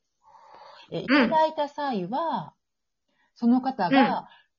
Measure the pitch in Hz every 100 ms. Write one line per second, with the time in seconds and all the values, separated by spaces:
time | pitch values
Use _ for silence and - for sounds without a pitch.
0 | _ _ _ - - - - - - 165
1 | 196 285 226 320 311 311 285 294 285 214
2 | 175 269 330 220 151 _ _ _ _ _
3 | _ _ _ - 233 254 262 254 180 269
4 | 247 175 - _ _